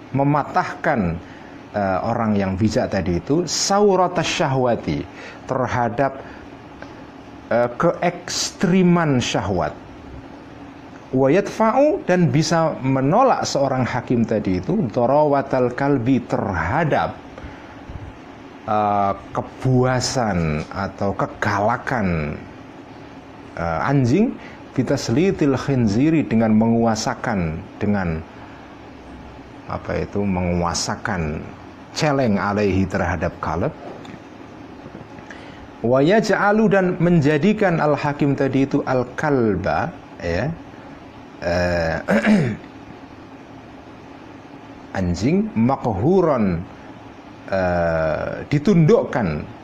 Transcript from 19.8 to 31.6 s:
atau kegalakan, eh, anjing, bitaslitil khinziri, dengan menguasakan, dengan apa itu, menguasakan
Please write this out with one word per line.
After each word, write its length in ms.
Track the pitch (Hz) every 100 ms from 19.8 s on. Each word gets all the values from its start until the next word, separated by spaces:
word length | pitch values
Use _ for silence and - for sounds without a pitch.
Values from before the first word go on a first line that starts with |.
| 127 127 - 131 107 90 80 76 82
atau 400 | 95 98 - 101
kegalakan, 1300 | 98 - - - 101 107 120 - 123 95 82 73 76 - - - - - - - - - - - -
eh, 300 | 85 80 117
anjing, 400 | 143 120 165 254 - - - -
bitaslitil 880 | - 123 139 - 123 190 - 147 131
khinziri, 640 | - 135 113 107 151 160
dengan 320 | - 113 113 107
menguasakan, 1040 | 113 117 117 110 135 117 127 101 82 80 - -
dengan 480 | 104 101 87 80 - - - - - - - - - - - - - - -
apa 400 | 90 - 87 85
itu, 160 | 101
menguasakan 1200 | 101 90 90 87 85 82 - 107 - 92 78 78 - -